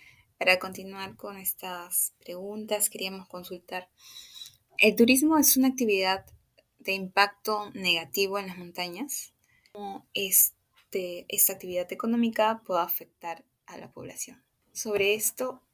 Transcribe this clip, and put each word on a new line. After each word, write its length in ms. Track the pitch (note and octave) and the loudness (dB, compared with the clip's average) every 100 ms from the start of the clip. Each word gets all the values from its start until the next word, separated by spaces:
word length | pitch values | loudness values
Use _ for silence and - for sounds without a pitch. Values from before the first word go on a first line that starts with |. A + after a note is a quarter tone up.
| - _ _ - | -20 _ _ -6
Para 220 | F#3 F#3 | -2 -2
continuar 560 | F#3+ F#3 F#3+ G3 G3 - | -4 -12 -14 -12 -12 -12
con 220 | G#3 G3 | -16 -10
estas 760 | F#3+ - F#3 F3+ F3+ - - _ | -10 -10 -10 -12 -6 -4 -4 _
preguntas, 680 | - F3+ G3+ G#3+ G#3+ G#3 - | -14 -12 -10 -10 -4 -2 -2
queríamos 380 | - F#3+ F#3+ F#3+ | -2 -8 -8 -14
consultar, 600 | F3+ F3 F3+ - F#3 - _ - - - - - _ _ - | -14 -12 -16 -10 -12 -12 _ -20 -20 -20 -20 -20 _ _ 2
¿el 180 | G#3+ G#3+ | 4 6
turismo 440 | A#3 C4 D4+ D#4 | 6 6 6 6
es 180 | D4 C4 | 6 6
una 120 | C4 | 4
actividad 540 | C4 A3+ F#3+ F#3 F#3+ - - _ _ _ _ | 2 2 2 2 0 -4 -20 _ _ _ _
de 160 | - | -6
impacto 800 | G3 F#3+ G3 G3+ - - G#3+ G3+ | -6 -2 2 2 2 -4 -4 -4
negativo 640 | G3 F#3 E3 D#3+ - G3 G3+ | -4 0 0 0 -2 0 -2
en 80 | F#3+ | -6
las 140 | F3+ | -10
montañas? 720 | F3 F3 F3+ F3 D4 - - _ _ _ _ | -12 -8 -8 -8 -8 -8 -10 _ _ _ _
¿Cómo 360 | G#3 G3+ G3 _ | -14 -12 -14 _
este, 1120 | - F#3+ F#3+ - - _ _ - G3 F3+ F3 - | -6 2 4 4 0 _ _ -6 -6 -6 -10 -6
esta 240 | G3+ - | 2 2
actividad 380 | F#3+ F#3 F3+ F3+ | 2 -6 -6 -4
económica 680 | F#3 A3+ A#3 A#3 A3 G#3+ A3+ | -4 0 2 0 2 2 0
puede 180 | - F3+ | -2 -2
afectar 640 | F3+ - - _ E3+ E3 _ _ - | 2 0 0 _ -12 -12 _ _ -20
a 120 | F3 | -18
la 140 | - | -18
población? 520 | - - - - - _ _ _ | -16 -16 -12 -12 -14 _ _ _
Sobre 440 | - A3 G#3 G3 A3 | -10 -2 2 2 2
esto, 480 | - - B3+ B3+ _ | 0 -2 -8 -8 _